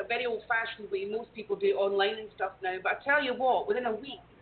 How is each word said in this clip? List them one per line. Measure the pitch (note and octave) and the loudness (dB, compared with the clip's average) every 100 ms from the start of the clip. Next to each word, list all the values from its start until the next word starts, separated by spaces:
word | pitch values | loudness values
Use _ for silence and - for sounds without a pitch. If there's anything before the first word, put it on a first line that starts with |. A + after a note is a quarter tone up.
a | G3+ | -2
very | A#3+ B3 | -2 -2
old-fashioned | A3 - A3+ A3+ - G3+ | -4 -2 -2 -2 -8 -6
way. | G3 G3 | -4 -2
Most | A3 A#3 | -4 -6
people | A3 G#3 F#3+ | -10 -6 0
do | G3 | 2
it | G3 | 4
online | G3 G3 G3+ A3 | 2 4 2 0
and | G#3+ - | -8 -6
stuff | F#3+ - | -6 -4
now. | F#3+ F#3 | -6 -2
But | F#3 - | -2 -2
I | C#4 | 2
tell | D4 | 2
you | C4+ | 2
what, | B3 C4 G3 D3+ | 0 2 2 2
within | A3+ B3 | 0 0
a | G#3+ | -4
week, | C4+ A#3+ - - | -6 -14 -18 -20